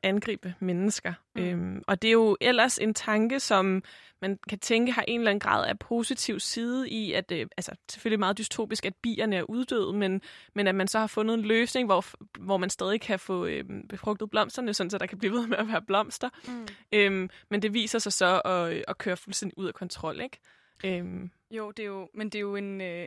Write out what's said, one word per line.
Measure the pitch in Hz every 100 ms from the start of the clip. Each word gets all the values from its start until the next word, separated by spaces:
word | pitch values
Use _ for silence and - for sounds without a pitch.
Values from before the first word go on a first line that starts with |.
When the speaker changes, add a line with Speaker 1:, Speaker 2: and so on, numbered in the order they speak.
Speaker 1:
angribe | 190 202 226 214 185 175
mennesker. | 185 175 202 - 180 175 _
Speaker 2:
Mm. | -
Speaker 1:
Øhm, | 180 175 185 190 -
og | 196
det | 220
er |
jo | 226 220 196
ellers | 247 247 247 -
en | 220
tanke, | 214 - 214 226 269
som | - 196 190 190 - - - _
man | 190 196 -
kan | 202
tænke | - 226 247
har | 240 -
en | 233
eller | 220
anden | 202
grad | - 104 90
af | 208
positiv | - 233 226 262 - 202
side | - 233 233 254 262
i, | 220 208
at, | - 190
øh, | 165 110 -
altså, | - - -
selvfølgelig | - 233 214
meget | 190 208
dystopisk, | 214 - 214 220 196
at | -
bierne | 233 220 220 190
er |
uddøde, | - 233 254 240 190
men, | 208 196 190 - - -
men | 208 196
at |
man | 190 202
så | 220
har | 220
fundet | - 220
en | 226
løsning, | 214 226 233 254 233
hvor | 190
f-, | - - - -
hvor | 185 196
man | 185
stadig | - 185 180
kan | - 190
få, | - 180 175
øhm, | 147 - 196 -
befrugtet | 196 - 208 214
blomsterne, | 214 208 - 247
sådan | 208 180
så | 196
der | 180
kan | 196
blive | 196
ved | 240 233
med | 202
at | 220
være | 214
blomster. | - 196 214 - 254 - -
Speaker 2:
Mm. | 240 220 202 _
Speaker 1:
Øhm, | 214 202 190 185 - _
men | 208
det | 208
viser | 220 220 226
sig | 208
så | - 180 185
at, | - 180 170 165 -
at | -
køre | 202 180
fuldstændig | - - 196 -
ud | 185
af |
kontrol, | - 180 - 160 -
ikke? | 262 - _ _ _ _
Øhm. | 190 180 180 180 185 - _
Speaker 2:
Jo, | 220 214
det | 214
er | 208
jo, | 196 180
men | 208 214
det | 214
er |
jo | 202 202
en, | 202 196
øh, | 185 170